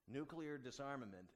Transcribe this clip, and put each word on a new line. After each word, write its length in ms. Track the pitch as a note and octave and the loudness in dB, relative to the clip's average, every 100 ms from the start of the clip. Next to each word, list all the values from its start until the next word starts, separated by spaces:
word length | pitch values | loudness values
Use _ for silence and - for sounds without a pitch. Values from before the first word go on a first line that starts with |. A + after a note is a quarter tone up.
| - | -2
nuclear 480 | B2+ D3+ E3 D#3 D3 | 0 0 0 2 2
disarmament, 760 | B2+ - C#3 C#3 A2+ F#2+ F#2 | 0 0 2 2 0 -4 -8